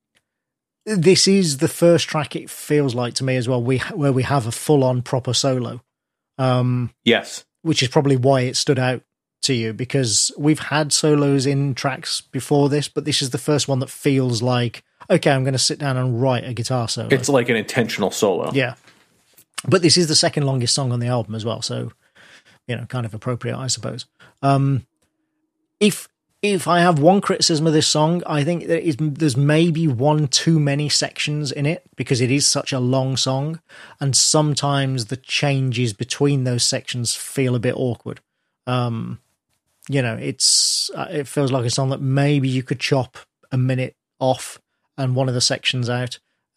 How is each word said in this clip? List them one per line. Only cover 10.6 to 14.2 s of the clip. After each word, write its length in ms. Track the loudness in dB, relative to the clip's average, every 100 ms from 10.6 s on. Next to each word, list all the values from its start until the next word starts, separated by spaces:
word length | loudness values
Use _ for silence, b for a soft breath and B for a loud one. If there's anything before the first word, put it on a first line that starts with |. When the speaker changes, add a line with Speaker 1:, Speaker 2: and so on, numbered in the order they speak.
| 0 -2 0
Speaker 1:
solos 540 | 0 2 4 4 2 2
in 280 | 0 0
tracks 460 | -2 -4 -6 -6 -8
before 480 | -8 -8 0 2 4
this, 200 | 2 -2
but 160 | -6
this 180 | -2 -2
is 80 | -2
the 80 | -4
first 300 | 0 0 0
one 100 | -2
that 100 | -4
feels 520 | -4 0 2